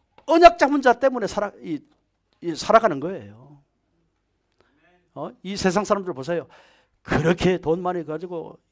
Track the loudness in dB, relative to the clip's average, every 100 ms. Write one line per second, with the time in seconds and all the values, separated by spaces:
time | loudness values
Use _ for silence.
0 | _ _ 0 8 8 8 0 2 2 2
1 | 2 -2 -6 -4 -8 -8 -10 -10 -12 _
2 | _ _ _ _ -10 -8 2 4 4 -2
3 | -8 -10 -16 -20 -20 -20 _ _ _ _
4 | _ _ _ _ _ _ _ _ _ _
5 | _ -14 -14 -14 -12 -4 -2 0 -2 -4
6 | -4 -10 -8 -8 -8 -18 _ _ _ _
7 | -6 -2 -2 0 0 -2 -2 -4 -4 -8
8 | -8 -10 -10 -12 -14 -18 _